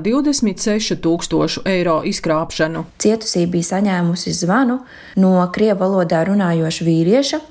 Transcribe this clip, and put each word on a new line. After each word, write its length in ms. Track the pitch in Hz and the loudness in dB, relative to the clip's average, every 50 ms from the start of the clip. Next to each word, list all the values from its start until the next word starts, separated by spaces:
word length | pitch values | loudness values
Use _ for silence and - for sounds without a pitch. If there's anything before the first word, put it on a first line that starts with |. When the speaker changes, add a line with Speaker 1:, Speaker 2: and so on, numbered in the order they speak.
| 160 | -2
Speaker 1:
divdesmit 560 | 208 240 285 285 294 277 - 233 202 185 - - | 0 0 0 0 0 0 0 0 -2 -2 -2 -2
sešu 380 | 214 208 214 214 - 180 156 - | -2 -2 -2 -2 -4 -4 -2 0
tūkstošu 600 | 165 165 170 - - 165 156 156 160 - - - | 0 0 0 -2 -2 0 0 0 0 -2 -4 -4
eiro 300 | 208 190 180 175 175 160 156 - | -2 -2 0 0 0 0 -2 -2
izkrāpšanu. 800 | 202 196 - - 170 156 156 165 160 - - 156 156 165 160 160 - - - - | -4 -4 -4 -2 -2 -2 -2 -2 -4 -4 -2 -2 -2 -2 -6 -10 -10 -6 -2 0
Speaker 2:
Cietusī 460 | 214 220 220 220 - - 180 170 175 | 0 0 0 -2 -2 0 0 0 0
bija 220 | 180 170 165 - 185 | 0 0 0 0 0
saņēmusi 640 | 190 208 202 185 180 175 170 175 - - 180 160 - | 0 0 0 0 0 0 0 -2 -2 -4 -2 -2 0
zvanu 460 | 175 170 196 254 277 240 247 262 - - - - - - - 196 | 0 2 2 2 2 0 0 -4 -6 -12 -20 -20 -20 -4 0 2
no 140 | 190 185 185 180 180 180 | 4 4 4 4 2 0
krievu 300 | 185 202 214 220 202 190 185 | 0 0 2 2 2 2 0
valodā 400 | 190 196 190 175 165 175 160 165 185 | 0 2 0 0 2 0 0 0 2
runājoša 580 | 202 208 190 175 170 165 160 160 165 - 170 | 0 0 2 2 0 0 0 -2 -2 -2 0
vīrieša, 600 | 165 165 160 165 180 220 269 277 - 311 311 - - | 2 2 2 2 4 2 2 2 0 -4 -6 -8 -10